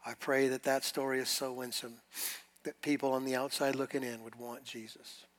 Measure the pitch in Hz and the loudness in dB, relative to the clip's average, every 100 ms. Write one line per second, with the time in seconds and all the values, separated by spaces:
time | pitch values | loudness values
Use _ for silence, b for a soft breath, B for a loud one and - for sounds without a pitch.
0 | - 117 - 135 135 131 143 135 - - | -10 -6 2 6 6 4 2 2 2 0
1 | 135 131 123 - 135 127 123 117 120 117 | 2 2 2 0 -2 -4 -6 -6 -8 -14
2 | _ B B B B _ 156 - 147 139 | _ B B B B _ -10 -4 0 2
3 | 139 131 135 127 139 - 139 135 131 139 | 4 2 2 0 0 2 2 2 0 0
4 | 127 117 113 117 120 120 - 120 110 - | -2 -6 -10 -12 -10 -10 -10 -12 -12 -14
5 | - - - | -16 -18 -20